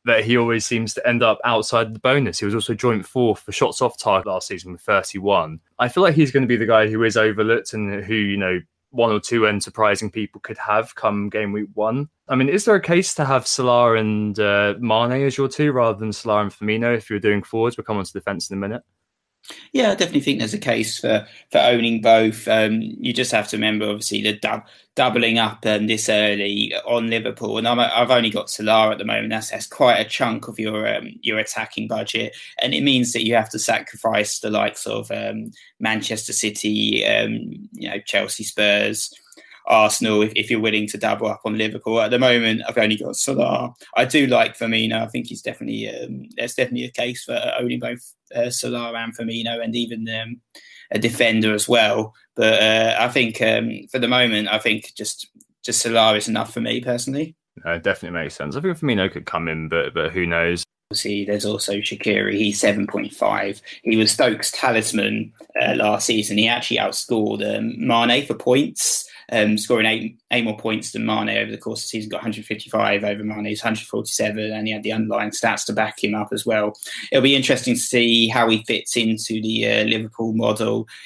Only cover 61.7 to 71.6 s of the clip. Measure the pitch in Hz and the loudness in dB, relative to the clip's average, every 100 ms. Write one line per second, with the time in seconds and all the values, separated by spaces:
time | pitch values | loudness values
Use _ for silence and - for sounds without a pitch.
61.7 | 101 - 107 110 101 101 101 107 104 107 | -4 -4 -4 -2 0 0 0 0 0 0
62.7 | 104 104 104 104 - 104 104 101 104 - | 0 -2 -4 -6 -2 0 0 -4 -8 -14
63.7 | - 117 110 104 - 127 104 - - 131 | -8 0 4 4 4 2 2 -4 -2 0
64.7 | 113 107 104 104 107 110 - - - - | 2 0 -2 -2 -2 -6 -12 -10 -2 0
65.7 | - 107 104 - 110 104 104 113 120 - | 2 2 2 0 0 0 2 2 0 -2
66.7 | 113 101 - - 113 107 107 104 107 113 | -2 -2 -4 -2 0 0 -2 -2 -2 -4
67.7 | - 123 117 120 127 143 120 127 131 147 | -4 0 2 4 2 0 -2 2 2 2
68.7 | - - - - - - 117 107 107 - | -2 -2 -2 -6 -16 -2 2 2 2 2
69.7 | 117 110 110 110 - - 123 113 107 113 | 2 2 0 -4 -12 -4 -2 0 -2 -4
70.7 | 107 110 110 113 107 107 107 107 110 | -4 -4 -4 -2 0 0 -2 -2 -6